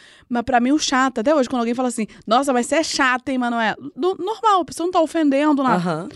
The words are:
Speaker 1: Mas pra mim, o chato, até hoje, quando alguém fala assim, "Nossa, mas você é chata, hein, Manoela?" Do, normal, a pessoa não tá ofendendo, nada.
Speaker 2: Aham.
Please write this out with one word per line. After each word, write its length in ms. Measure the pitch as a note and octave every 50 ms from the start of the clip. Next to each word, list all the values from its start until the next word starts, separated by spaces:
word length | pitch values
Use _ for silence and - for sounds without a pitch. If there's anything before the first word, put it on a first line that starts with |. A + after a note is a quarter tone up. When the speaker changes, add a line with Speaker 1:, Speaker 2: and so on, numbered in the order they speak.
| - - - - -
Speaker 1:
Mas 140 | _ A#3+ A#3+ A#3
pra 160 | - C4 A#3+
mim, 120 | A#3+ B3+
o 80 | C#4+ D#4
chato, 400 | - - C#4+ B3+ C4 C4+ B3+ A#3
até 140 | G#3+ C4+ D#4+
hoje, 120 | D4+ B3+
quando 120 | A#3 C4+ B3
alguém 140 | A#3 A3+ A#3+
fala 140 | A#3+ C4 B3
assim, 180 | A#3 - G#3+ - - - -
"Nossa, 260 | - G#3+ B3+ C#4 C#4
mas 140 | B3+ A#3+ A#3+
você 100 | - C#4+
é 60 | D#4+ D#4
chata, 480 | - - - C#4 B3+ B3+ B3+ - D4
hein, 60 | C4
Manoela?" 400 | B3+ B3 A#3+ A#3 A#3 A3+ G#3 F3 - B3 C#4+ -
Do, 200 | B3 C#4+ F4+ F#4+
normal, 440 | - E4+ G4+ A4 A4+ - A4 G4+ F#4
a 40 | D#4+
pessoa 200 | - - - E4
não 60 | F4+
tá 80 | F4+ F4+
ofendendo, 640 | D#4+ C#4+ - E4 D#4 C#4+ C4+ C#4 D4 D4+ D4 C4+
nada. 140 | C4+ B3+ A3+
Speaker 2:
Aham. 320 | F#3 E3+ F3+ D#3+ D#3 F3+ B3+ -